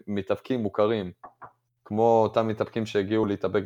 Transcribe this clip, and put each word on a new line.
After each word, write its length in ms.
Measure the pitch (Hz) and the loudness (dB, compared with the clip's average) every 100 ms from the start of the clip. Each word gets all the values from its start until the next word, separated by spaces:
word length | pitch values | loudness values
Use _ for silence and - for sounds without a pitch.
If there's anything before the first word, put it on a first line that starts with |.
| - | -6
מתאבקים 560 | 101 95 101 - 127 | -4 -2 -4 -2 -4
מוכרים, 500 | 104 - 107 113 92 - - _ - _ _ _ | -2 0 0 0 -4 -10 -20 _ -20 _ _ _
כמו 380 | - 104 117 113 | -6 2 4 4
אותם 260 | 110 117 113 | 4 2 0
מתאבקים 380 | 110 104 117 107 | -2 -4 -4 -4
שהגיעו 400 | 104 98 110 107 | -2 0 0 0
להתאבק 360 | 101 95 101 | 0 -2 -2